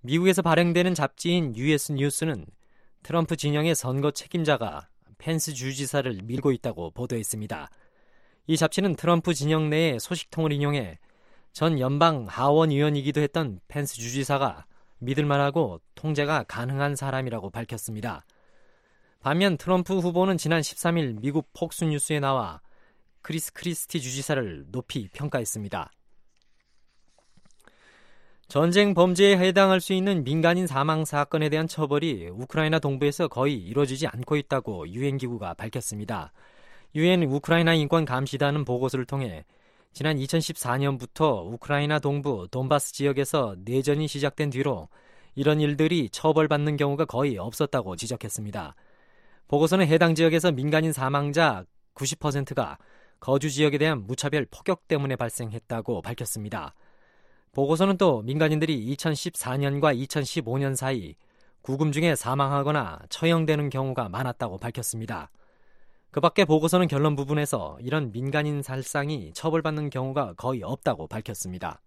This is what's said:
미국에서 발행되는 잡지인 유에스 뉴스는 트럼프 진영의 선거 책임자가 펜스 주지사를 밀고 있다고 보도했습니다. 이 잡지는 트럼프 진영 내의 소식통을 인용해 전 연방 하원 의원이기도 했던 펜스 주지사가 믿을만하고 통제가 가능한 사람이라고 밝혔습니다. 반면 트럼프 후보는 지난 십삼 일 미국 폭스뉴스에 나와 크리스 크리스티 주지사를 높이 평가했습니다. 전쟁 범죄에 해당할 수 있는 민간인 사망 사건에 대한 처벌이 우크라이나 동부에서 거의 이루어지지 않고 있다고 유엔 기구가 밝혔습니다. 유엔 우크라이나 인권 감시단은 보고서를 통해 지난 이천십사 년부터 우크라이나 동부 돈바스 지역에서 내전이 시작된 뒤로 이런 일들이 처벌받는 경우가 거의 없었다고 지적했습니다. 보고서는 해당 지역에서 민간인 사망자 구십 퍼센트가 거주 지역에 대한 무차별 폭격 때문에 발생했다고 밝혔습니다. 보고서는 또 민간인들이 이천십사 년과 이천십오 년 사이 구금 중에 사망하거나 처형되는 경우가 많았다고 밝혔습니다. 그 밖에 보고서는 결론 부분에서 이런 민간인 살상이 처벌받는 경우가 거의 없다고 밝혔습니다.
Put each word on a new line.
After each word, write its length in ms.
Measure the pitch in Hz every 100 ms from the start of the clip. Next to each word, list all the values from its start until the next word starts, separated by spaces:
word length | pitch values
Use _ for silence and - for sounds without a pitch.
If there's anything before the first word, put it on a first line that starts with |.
미국에서 400 | 123 156 185 185
발행되는 540 | 170 160 175 170 180 170
잡지인 600 | 143 _ 170 175 151 113
유에스 360 | 139 151 -
뉴스는 560 | 143 143 - 160 120 - - _ _ - _
트럼프 320 | - 170 160 165
진영의 400 | 147 147 160 156
선거 340 | 127 131 147
책임자가 800 | - - 180 156 139 110 76 - _ _ -
펜스 340 | - 160 160
주지사를 680 | 131 131 135 139 143 131 101
밀고 280 | 107 127 139
있다고 380 | 127 120 101 82
보도했습니다. 800 | 82 123 117 104 107 107 90 71 - _ _ _ _ _ _ -
이 100 | 160
잡지는 380 | 160 - 196 156
트럼프 400 | - 170 175 147
진영 340 | 143 160 151
내의 300 | 156 165 120
소식통을 520 | - 175 - - 160
인용해 460 | 143 147 147 101 80 _ _ _ - -
전 260 | - 160 151
연방 460 | 127 143 165 151 104
하원 420 | 113 135 147 160
의원이기도 520 | 139 151 147 139 143
했던 400 | 147 165 147 92 -
펜스 260 | 147 139 117
주지사가 680 | 117 131 135 139 135 - - - _ -
믿을만하고 840 | 120 135 147 143 143 151 131 85 _ -
통제가 480 | 156 147 143 151 -
가능한 480 | - 123 139 143 139
사람이라고 520 | 139 131 131 113 196
밝혔습니다. 760 | 117 117 117 - 107 110 98 - _ _ _ _ _ _ _ _ _
반면 340 | 135 160 196 160
트럼프 420 | - 185 180 190
후보는 400 | 175 175 190 180
지난 240 | 151 165
십삼 360 | 147 - 170 170
일 160 | 143
미국 400 | 107 123 147 -
폭스뉴스에 680 | - 165 - 165 147 - 151
나와 400 | 139 135 104 78 - - _ _ _ _
크리스 320 | - 160 -
크리스티 480 | - 175 165 - 170
주지사를 640 | 127 131 - 143 110 78 69
높이 380 | 113 - 127 98
평가했습니다. 800 | - 147 135 110 110 101 98 - _ _ - - _ _ _ _ _ _ _ _ _ _ - - - - _ _ _ - - - - _
전쟁 440 | 143 165 185 202
범죄에 440 | 175 180 175 202 196
해당할 420 | 185 185 196 185
수 140 | -
있는 320 | 190 190 185 131
민간인 420 | 156 165 175 180
사망 380 | 135 147 156 156
사건에 420 | 147 143 160 151
대한 220 | 156 160
처벌이 580 | - 151 147 165 110 85
우크라이나 460 | 92 127 156 156 160
동부에서 500 | 143 135 143 143 -
거의 260 | - 139 131
이루어지지 520 | 87 123 139 131 151
않고 280 | 113 123 151
있다고 540 | - 135 120 95 80
유엔 280 | 104 139 135
기구가 360 | 127 117 98
밝혔습니다. 800 | 85 117 127 - 104 104 104 78 - - - - - - 151
유엔 280 | 165 185
우크라이나 520 | 151 139 - 165 165 165
인권 280 | 147 170
감시단은 640 | 156 127 135 135 143 147 131
보고서를 400 | 123 131 135 123
통해 400 | 135 123 80 - _ _ _ _
지난 260 | - 147 147
이천십사 580 | 135 165 - 156 123 127
년부터 640 | 139 135 123 - 156 110
우크라이나 560 | 85 117 - 143 147 151
동부 500 | 147 143 143 113 90
돈바스 400 | 127 131 147 -
지역에서 640 | - 143 135 135 156 120 92
내전이 500 | 98 131 131 143 156
시작된 400 | 143 143 - 151
뒤로 400 | 123 139 107 78 - _ - - -
이런 260 | 139 151
일들이 480 | 151 143 160 170 123
처벌받는 640 | - 156 156 156 147 147 143
경우가 300 | 143 143 151
거의 320 | 120 143 104
없었다고 580 | 101 - 147 135 95 90
지적했습니다. 800 | 113 120 110 - 104 101 165 - - _ _ _ - - -
보고서는 400 | 147 156 185 170
해당 260 | 160 170
지역에서 380 | 160 165 160 175
민간인 400 | 135 143 156 160
사망자 720 | 147 131 143 143 147 160 101 92 _ _
구십 260 | - 135 -
퍼센트가 580 | 151 139 135 - 92 69 - - _ _
거주 280 | - 139 151
지역에 280 | 135 151 139
대한 280 | 151 143 98
무차별 400 | 131 143 151 131
폭격 380 | - - 180 _
때문에 260 | 156 139 127
발생했다고 840 | 117 - 120 113 _ 117 110 110
밝혔습니다. 720 | - 117 120 - 107 208 143 - - _ _ _ _ _ _
보고서는 440 | - 139 160 196 185
또 240 | 190 123
민간인들이 540 | 110 143 156 156 160 143 107
이천십사 680 | 143 170 147 180 - - 131
년과 380 | 143 143 156
이천십오 640 | 123 135 151 135 170 113 131
년 180 | 139 131
사이 400 | 131 131 82 - _ _ - _
구금 320 | - 135 156
중에 220 | 147 170 139
사망하거나 840 | - 135 139 143 139 151 107 - -
처형되는 640 | - 165 170 156 151 147
경우가 400 | 131 135 127 107
많았다고 480 | 92 131 120 117 95
밝혔습니다. 720 | 120 113 117 113 113 107 - - _ _ - - - - _
그 80 | -
밖에 240 | 165 - 170
보고서는 420 | 156 156 180 175
결론 300 | 143 151 143
부분에서 600 | 139 151 147 120 78 71
이런 320 | 120 151 131
민간인 480 | 107 135 151 151 147
살상이 720 | 139 135 123 147 143 147 80
처벌받는 560 | - 160 160 160 151 147
경우가 460 | 131 131 135 120 85
거의 260 | 123 131
없다고 440 | 92 135 - 101 78
밝혔습니다. 720 | 110 110 104 92 90 85 -